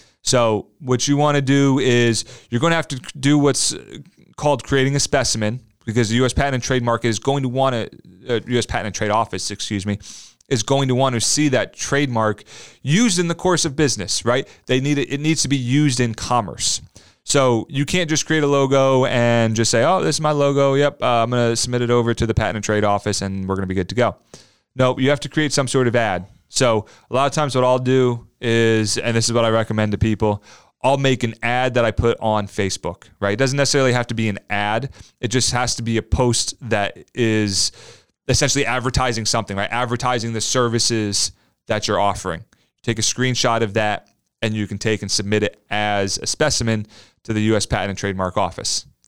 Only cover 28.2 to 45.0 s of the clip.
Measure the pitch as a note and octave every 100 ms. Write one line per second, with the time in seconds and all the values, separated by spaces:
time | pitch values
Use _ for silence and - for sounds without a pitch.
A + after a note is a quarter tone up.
28.2 | - _ A#2+ A2+ A2+ A2 G#2+ - A#2 A2+
29.2 | A2+ A#2 A#2 A2 A2 G#2+ G#2+ G#2 A2+ G#2
30.2 | G#2+ G2+ - - _ _ B2+ C#3 C3+ B2+
31.2 | A2+ A2+ A#2+ B2 C3 A#2+ A2+ - A#2 -
32.2 | A2+ G#2+ G2+ - G2 - F2 E2 - _
33.2 | G2+ G#2 C3+ C#3 C#3 C#3+ C3 B2 A#2+ A2+
34.2 | A2 G2 - G#2 G#2 A2+ C3 - - _
35.2 | B2 B2+ - B2 B2 - A2+ A2+ - -
36.2 | B2 A#2 - - A#2+ G#2+ G2+ - - -
37.2 | A2+ G#2+ G#2 F#2+ - - - - _ _
38.2 | - B2+ C#3 C#3 A#2 B2+ B2 B2+ B2+ A2+
39.2 | G#2+ A#2 G#2 G2 G2+ A#2+ B2 A#2+ B2+ B2
40.2 | A#2 A2+ - C3 A#2+ A2+ - A2+ G#2+ G2
41.2 | - - _ _ - G#2+ - G2 G2+ F#2+
42.2 | F#2+ E2 - _ _ _ - A2+ G#2+ -
43.2 | B2+ A#2+ B2 A2+ A2 G#2+ G#2+ G2+ - _
44.2 | _ _ A2+ G#2+ G#2 G2 A#2 G#2+